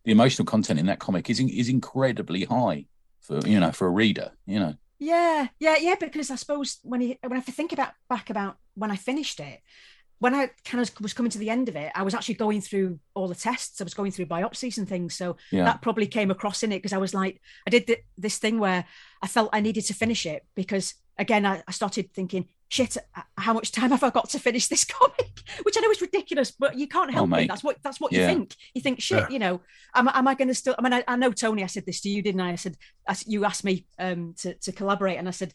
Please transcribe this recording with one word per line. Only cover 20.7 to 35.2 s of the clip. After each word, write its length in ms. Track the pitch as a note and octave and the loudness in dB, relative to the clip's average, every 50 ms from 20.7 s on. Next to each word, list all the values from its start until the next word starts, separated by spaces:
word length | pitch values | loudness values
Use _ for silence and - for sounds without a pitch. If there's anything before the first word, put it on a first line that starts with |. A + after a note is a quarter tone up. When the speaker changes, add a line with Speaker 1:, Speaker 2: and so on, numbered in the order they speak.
| G#3 F#3+ F3+ - - _ _ _ _ - | -2 -2 -2 -4 -8 _ _ _ _ -4
Speaker 2:
again, 260 | G3+ - A3 G#3 G3+ | 0 2 2 4 4
I, 180 | G3 G3 D#3+ - | 2 0 -2 -4
I 60 | - | -10
started 400 | F3+ - G#3+ F#3+ - G#3+ F#3 - _ | -6 -4 -4 -2 -2 -4 -6 -4 _
thinking, 340 | G3 F#3 F3+ G3 F#3 F3 - _ _ _ - | -8 -6 -4 -4 -4 -6 -6 _ _ _ -4
"Shit, 280 | - - B3 - - | 0 0 0 0 -2
h-, 280 | A3+ - _ - F3+ - - _ | -6 -10 _ -14 -16 -16 -14 _
how 160 | - F#3+ A#3 | -2 0 2
much 180 | A3+ A3 - - | 2 2 0 -2
time 180 | - A3+ B3+ B3 | 0 2 4 4
have 120 | C#4 - D4 | 4 4 4
I 60 | B3+ | 4
got 200 | - A#3+ - - | 2 2 0 0
to 80 | - C#4+ | -4 -2
finish 300 | - B3 A3+ B3 - - | 0 0 2 2 0 2
this 160 | E4+ - - | 2 2 2
<laughs> 140 | - - - | 0 4 4
comic?" 420 | B4 - - - - - - - - - - - - | 4 4 4 2 -4 -4 -8 -16 -16 -14 -12 -4 0
Which 120 | G#4+ - | 0 2
I 40 | A4 | 4
know 100 | A4 G#4+ | 4 4
is 100 | G#4 - | 4 2
ridiculous, 500 | F4+ - - G4 - - E4+ C#4+ B3+ - | 0 -2 -2 -2 -2 0 0 0 0 0
but 260 | - - C#4 - - B3+ | 0 0 0 0 0 -2
you 80 | D4 - | -4 0
can't 220 | - F#4 F4 C#4 | 0 0 2 2
Speaker 1:
Oh, 20 | B3 | 2
Speaker 2:
help 120 | G#3+ G3+ | 2 2
it. 40 | F3 | 4
Speaker 1:
mate. 180 | E2 D#3+ - - | 4 2 2 0
Speaker 2:
That's 140 | - - | -2 -2
what, 140 | - D4 - - | -2 -2 -2 -2
that's 180 | - C#4 C4 - | -6 -8 -4 -4
what 120 | D4+ - | -2 0
you 80 | - A3+ | 2 4
Speaker 1:
Yeah. 80 | A3 - | 4 4
Speaker 2:
think. 260 | F#4 D#4 F#3+ - - - - - - | 4 2 0 -4 -8 -18 -18 -12 -8
You 60 | B3 | -4
think, 200 | B3 C#4 B3 - | -2 -2 -2 -2
"Shit, 160 | - - - - | -2 0 0 0
Speaker 3:
Yeah. 80 | - - | 0 0
Speaker 2:
you 100 | C4+ B3+ | -2 -2
know, 220 | G3+ F3+ F3+ F3 - _ - - - _ - | 0 0 -2 -2 -6 _ -20 -20 -12 _ 2
am, 140 | B3 A#3+ C4 | 4 4 4
am 180 | - C4 B3+ | 4 4 4
I 80 | C4+ C4+ | 2 2
gonna 200 | C4+ C4 B3+ B3+ | 2 0 0 0
still," 200 | - - C4 B3 - | 0 0 -2 0 0
I 40 | |
mean, 100 | A#3+ B3+ B3 | 2 2 2
I, 100 | B3 - | 2 0
I 100 | - B3 | 0 0
know, 160 | B3 B3+ B3 | 2 2 2
Tony, 300 | G3 - B3 A3+ G#3+ G#3 | 2 0 0 0 0 0
I 40 | F#3+ | -2
said 180 | F3+ - G3 - | -4 -6 -6 -6
this 160 | F#3 F3+ - | -6 -6 -6
to 60 | - G3+ | -4 -4
you, 140 | G3+ G#3 | -2 -2
didn't 180 | G3 G#3 F#3 F#3 | -2 -2 0 0
I? 120 | F3+ F3 | -2 -2
I 40 | F3 | -4
said, 200 | E3+ - F#3 D#3 - - - _ _ _ | -6 -6 -10 -10 -12 -16 -20 _ _ _
I 60 | - | -4
s-, 140 | G3 - - | -4 -4 -4
you 180 | A3 G#3+ G3+ G3+ | -4 -2 0 0
asked 200 | G3+ F#3 - - | 0 0 -2 -2
me, 220 | G3 F#3+ F3+ - _ _ - | -2 -2 -2 -4 _ _ -6
um, 360 | F#3 F#3 F3+ F3 E3+ E3 E3+ - | -4 -4 -4 -4 -6 -8 -10 -10
to, 160 | - F3+ E3+ | -10 -10 -10
to 180 | - - F#3+ | -8 -10 -10
collaborate, 460 | F#3 - G3 G3 G3+ F#3 G3 F#3+ E3+ | -8 -4 -2 0 0 2 0 0 0
and 100 | - | -2